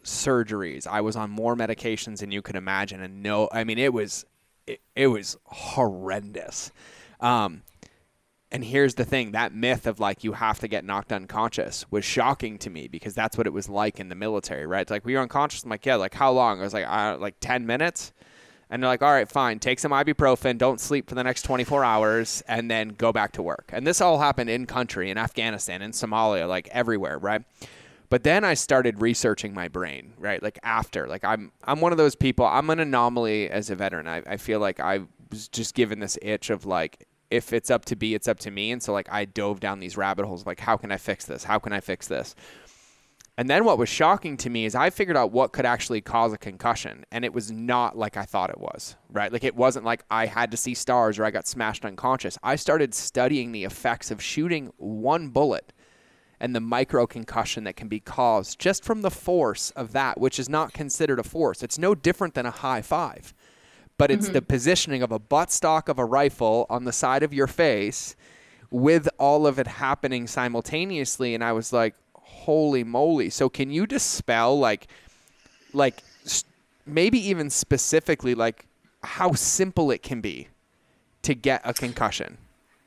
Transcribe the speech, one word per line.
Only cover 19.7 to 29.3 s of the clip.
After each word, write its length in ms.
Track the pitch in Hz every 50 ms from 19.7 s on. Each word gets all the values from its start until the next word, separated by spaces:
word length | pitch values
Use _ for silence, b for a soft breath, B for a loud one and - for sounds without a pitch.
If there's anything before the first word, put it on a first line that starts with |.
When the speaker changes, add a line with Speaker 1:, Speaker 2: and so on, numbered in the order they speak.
| 131 -
Speaker 1:
some 100 | - 147
ibuprofen. 640 | 143 135 147 156 147 - 147 - 127 - - 131 123
Don't 220 | 113 123 131 127 104
sleep 280 | - - 147 139 127 -
for 80 | 127
the 80 | 127 123
next 180 | 127 127 - -
twenty-four 400 | - 131 127 123 - 143 143 135
hours 640 | 120 110 107 110 107 110 113 113 110 - - -
and 240 | - 117 113 117 117
then 200 | 113 113 107 110
go 220 | 107 101 117 113 107
back 200 | 110 104 101 -
to 100 | - 87
work." 280 | 85 76 - - - -
And 120 | 110 131
this 160 | 156 175 -
all 200 | 190 180 160 143
happened 280 | 151 143 135 127 120 113
in 180 | 113 120 127
country, 440 | - - 127 123 120 - - - 98
in 80 | 95 107
Afghanistan, 640 | 113 110 - - 110 113 107 98 - - 90 92 101
in 80 | 107
Somalia, 580 | 113 - - 110 107 113 113 110 104 90 82 87
like, 200 | 92 92 - -
everywhere, 480 | - 123 120 113 113 101 95 69 78 71
right? 240 | 87 98 107 110 - B B B B B B B B B B B B B
But 140 | 123 123 -
then 220 | 151 165 202 214
I 100 | 190 156
started 460 | 139 - - 143 131 123 120 107 101
researching 520 | 113 117 120 - - 120